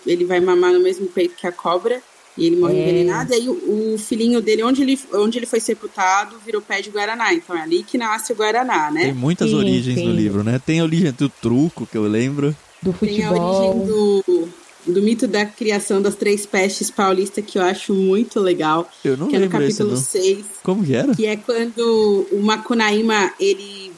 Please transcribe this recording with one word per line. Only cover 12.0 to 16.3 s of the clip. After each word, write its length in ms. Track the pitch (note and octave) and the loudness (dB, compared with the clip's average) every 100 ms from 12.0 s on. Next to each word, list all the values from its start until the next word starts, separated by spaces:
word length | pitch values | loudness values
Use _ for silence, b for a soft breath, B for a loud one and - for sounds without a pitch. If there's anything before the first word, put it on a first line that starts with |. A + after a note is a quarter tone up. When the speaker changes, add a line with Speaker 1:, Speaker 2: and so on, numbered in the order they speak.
Speaker 3:
lembro. 520 | G#2+ G#2+ B2+ C#3+ C#3+ D3 - - | 0 0 0 0 -2 -4 -10 -8
Speaker 2:
Do 120 | F#3+ | -6
Speaker 1:
Tem 280 | F3 G#3 G#3 | -2 -2 -2
a 40 | G#3 | 0
Speaker 2:
futebol. 320 | F3+ E3+ F#3+ F#3+ A3+ | 0 0 2 2 0
Speaker 1:
origem 100 | G3 | 0
do, 640 | G#3+ G#3 G3+ F#3+ F3 E3 - - - - | 0 2 2 2 0 -2 -10 -20 -8 -2
do 160 | F3 | 0
mito 260 | G#3 A3+ B3 | 2 2 0
da 160 | G#3 | 0
criação 560 | G#3 - G#3+ G3+ G3+ G3 | -2 -4 -2 -2 0 0
das 140 | G3 | 0
três 320 | G3+ G#3+ | 0 0